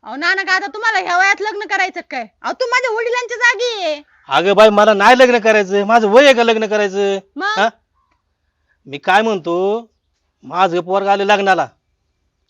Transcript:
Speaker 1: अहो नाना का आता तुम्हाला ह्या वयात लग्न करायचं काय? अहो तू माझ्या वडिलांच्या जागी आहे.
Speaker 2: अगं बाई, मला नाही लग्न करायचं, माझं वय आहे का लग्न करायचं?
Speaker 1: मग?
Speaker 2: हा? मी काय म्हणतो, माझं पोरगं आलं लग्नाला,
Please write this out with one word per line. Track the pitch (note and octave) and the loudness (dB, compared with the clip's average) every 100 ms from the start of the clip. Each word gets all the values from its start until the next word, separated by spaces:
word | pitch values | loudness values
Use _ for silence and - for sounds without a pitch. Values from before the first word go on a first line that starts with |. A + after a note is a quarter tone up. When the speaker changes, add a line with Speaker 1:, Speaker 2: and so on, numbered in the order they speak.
Speaker 1:
अहो | - B3+ | -14 -8
नाना | E4+ F#4+ | -4 -4
का | F#4+ | -2
आता | F#4 G4+ | -4 -4
तुम्हाला | G#4 A4+ G#4 | -6 -4 -4
ह्या | F4 F4 | -2 0
वयात | F#4+ G4+ | 0 0
लग्न | G#4 G4+ G#4 | -4 -8 -8
करायचं | G4 F#4+ F4+ E4 | -4 -4 -6 -12
काय? | C4+ A3+ _ | -14 -14 _
अहो | - | -10
तू | - B4 | -6 -4
माझ्या | B4 B4+ A4 | -2 -2 -6
वडिलांच्या | A#4 B4 A#4+ A4+ | -4 -6 -8 -2
जागी | A#4+ B4+ B4 A4 | -2 0 -4 -6
आहे. | E4+ D4 D4 _ - | -6 -8 -12 _ -4
Speaker 2:
अगं | C#3+ F3 G3 | -2 0 6
बाई, | A3 | 6
मला | G#3 G#3+ | 6 4
नाही | G#3 G#3 B3+ | 4 4 6
लग्न | B3+ A#3+ | 4 4
करायचं, | G#3+ G#3+ G3 G3+ G3+ | 2 2 2 -2 2
माझं | A#3 A3 | 2 4
वय | A3 C#4+ | 4 6
आहे | |
का | A#3+ | 4
लग्न | A#3 A3 A3 | 2 0 -2
करायचं? | G#3+ G#3 F#3+ G3+ G3 _ - | -2 -2 -2 -2 -4 _ -8
Speaker 1:
मग? | G4 G#4+ | -6 -2
Speaker 2:
हा? | A3 _ _ _ _ _ _ _ _ _ _ _ - | -2 _ _ _ _ _ _ _ _ _ _ _ -16
मी | C#3+ | -10
काय | - F#3+ | 0 0
म्हणतो, | A3+ G3+ D#3+ F3 F#3+ A3 A3+ _ _ _ _ _ | 2 -4 -4 -4 -2 -4 -8 _ _ _ _ _
माझं | C3 E3 F#3 F3 | -12 -2 0 0
पोरगं | F3 F#3+ G3 | -2 -4 0
आलं | G3 | 0
लग्नाला, | G3+ G#3 G3 F3+ C3+ _ _ _ _ _ _ _ _ | 2 0 2 0 -2 _ _ _ _ _ _ _ _